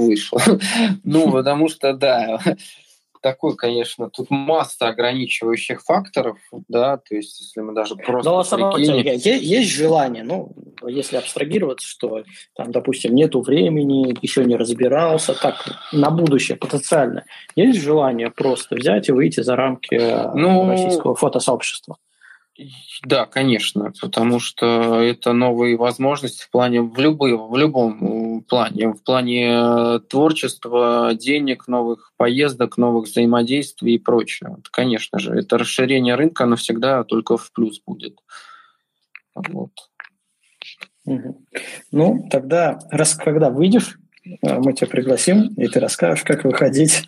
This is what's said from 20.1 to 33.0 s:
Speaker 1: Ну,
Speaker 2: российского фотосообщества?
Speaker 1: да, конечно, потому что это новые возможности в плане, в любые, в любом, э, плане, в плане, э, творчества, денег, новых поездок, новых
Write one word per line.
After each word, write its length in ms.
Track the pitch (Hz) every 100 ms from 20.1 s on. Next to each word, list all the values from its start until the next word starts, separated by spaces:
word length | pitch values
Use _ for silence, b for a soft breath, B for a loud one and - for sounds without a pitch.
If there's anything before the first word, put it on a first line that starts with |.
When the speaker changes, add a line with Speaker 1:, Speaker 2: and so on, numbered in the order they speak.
| 113 113 131
Speaker 1:
Ну, 320 | 175 185 185
Speaker 2:
российского 460 | 185 180 170 - 117
фотосообщества? 840 | 139 123 - 120 - - - - _ b b b b - 143 131 - - 131
Speaker 1:
да, 200 | 135 110
конечно, 640 | 135 135 110 - 104 104 -
потому 380 | 98 113 117 120
что 600 | - - 117 117 117 113
это 320 | 117 120 120
новые 420 | 120 123 120 120 117
возможности 680 | 120 117 135 143 123 -
в 80 | -
плане, 300 | 123 123 120
в 160 | 117 117
любые, 360 | 151 151 135 113
в 180 | 110 123
любом, 840 | 151 131 117 107 - 113 113 113
э, 20 | -
плане, 400 | 123 107 101 110
в 100 | 104
плане, 460 | - 127 123 123 120
э, 480 | 120 120 117 117 117 -
творчества, 1040 | 135 156 156 127 - 117 120 120 120 117 117
денег, 520 | 123 147 139 123 -
новых 460 | 123 117 113 _ -
поездок, 600 | 120 127 147 123 120 -
новых 300 | 120 117